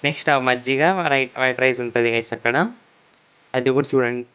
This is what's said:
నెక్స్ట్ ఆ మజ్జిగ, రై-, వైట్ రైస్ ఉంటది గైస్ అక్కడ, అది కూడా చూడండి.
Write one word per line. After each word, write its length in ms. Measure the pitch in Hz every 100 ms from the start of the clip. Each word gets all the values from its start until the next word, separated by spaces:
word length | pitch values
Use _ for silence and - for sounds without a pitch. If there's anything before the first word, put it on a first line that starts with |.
| 180
నెక్స్ట్ 220 | 160 -
ఆ 20 | 139 127
మజ్జిగ, 340 | 123 123 135 160 190 165
రై-, 200 | 139 127 -
వైట్ 180 | 131 127
రైస్ 160 | 131 123
ఉంటది 260 | 120 120 117
గైస్ 160 | 117 117 110
అక్కడ, 220 | 120 131 214 240 _ _ _ _ _ _ _ 127
అది 120 | 127 131
కూడా 120 | 143
చూడండి. 320 | 135 120 120 120